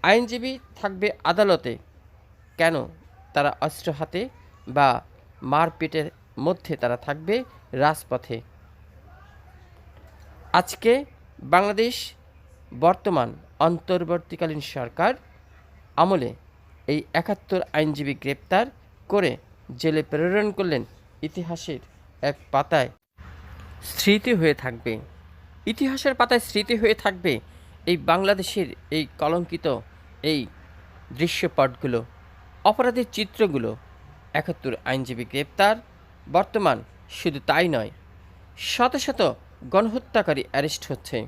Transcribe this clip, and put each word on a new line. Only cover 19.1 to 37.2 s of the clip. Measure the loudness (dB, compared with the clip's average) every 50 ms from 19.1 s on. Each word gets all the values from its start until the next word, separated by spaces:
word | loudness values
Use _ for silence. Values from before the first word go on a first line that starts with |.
করে | 0 2 2 2 -2 -4 -12 _ -20 -20 -18 -18 -14 -2
জেলে | -2 0 0 0 -2 -2
প্রেরণ | -2 -2 0 2 2 2 0 0 -2
করলেন, | -2 -2 0 0 -2 -4 -6 -16 -20 -20 -20 -16 -10 -10
ইতিহাসের | -8 -8 -8 -8 -8 -8 -10 -8 -10 -10 -10 -10 -16 _ -20 -20 -20 -14 -4 -4
এক | -4 -4 -4 -10 -2
পাতায় | 0 0 0 2 2 2 2 0 -4 _ _ _ _ -20 -20 -18 -18 -18 -18 -18 -18 -18 -18 -20 -20 -18 -16 -14
স্মৃতি | -8 -2 2 4 4 4 4 2 2
হয়ে | 4 4 2 2 2 -2
থাকবে। | -8 -8 -6 -6 -6 -6 -6 -8 -14 -20 -20 -20 -20 -20 -20 -20 -20 -20 -10 -6
ইতিহাসের | -6 -2 0 0 -2 -2 0 0 -2 2
পাতায় | 2 2 4 4 2 2
স্মৃতি | 0 -4 -4 0 0 0
হয়ে | 2 4 2 2 2 0
থাকবে | -4 -4 0 0 0 0 0 -4 -12 -20 -20 -20 -20 -20 -8 -2
এই | 0 0 0 2 2
বাংলাদেশের | 2 4 4 2 2 2 0 -6 -2 -4 -4 -4 -6 -16 -10 -4
এই | -4 -4 -4 -4 -4 -2
কলঙ্কিত | 0 0 0 0 -2 -4 -8 -4 -2 -2 -2 -2 -6 -12 -20 -20 -20 -20 -18 -6 -2
এই | -2 -2 -2 -2 -6 -12 -20 -20 -20 -20 -20 -20 -20 -20 -20 -20 -18 -4 -2
দৃশ্যপটগুলো, | -2 -2 0 -2 -2 -2 2 2 2 2 2 -4 -4 -2 -2 -2 -4 -4 -16 -20 -20 -20 -20 -20 -20 -20 -20 2 2
অপরাধের | 2 4 4 2 2 2 0 -4 -4 -4
চিত্রগুলো। | -6 -6 -6 0 0 0 2 2 -2 -2 -4 -6 -8 -14 -20 -20 -20 -20 -20 -20 -20 -20 -4 -4
একাত্তর | -4 -2 -2 -8 -6 -4 -6 -6 -6 -4
আইনজীবী | -4 -2 -2 -2 -6 -6 -8 -8
গ্রেপ্তার, | -6 -4 -6 -6 -6 0 2 4 4 4 0 -4 -20 -20 -20 -20 -20 -20 -20 -18
বর্তমান | 0 0 0 0 2 -2 2 4 4 2 2 -2 -14 -20 -20 -20 -18 -16
শুধু | -4